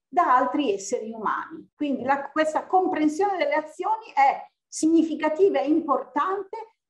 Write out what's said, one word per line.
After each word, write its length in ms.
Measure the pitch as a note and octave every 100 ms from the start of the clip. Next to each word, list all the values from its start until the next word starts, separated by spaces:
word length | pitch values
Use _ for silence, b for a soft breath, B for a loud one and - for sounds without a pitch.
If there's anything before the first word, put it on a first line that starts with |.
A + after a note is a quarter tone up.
| _
da 280 | C4+ F4 -
altri 360 | - D4 C4+
esseri 400 | G3 - A#3+ A3
umani. 600 | A3+ G3 C3+ - - - -
Quindi 280 | D4 A#3+
la, 260 | A#3+ C#4 C#4
questa 380 | - D#4 D#4 -
comprensione 720 | F#4 F#4 D#4 D4+ D#4 G4+ F#4
delle 180 | C#4+ D4+
azioni 500 | D#4 - F#4 A4 A4
è 360 | - C#4 - - _ _
significativa 920 | - D#4 E4 D#4+ D4+ D#4 D#4 G4 C#4
e 80 | C#4+
importante, 1080 | D#4+ - C4+ - D4 E4 G4+ G4 A4 A4 _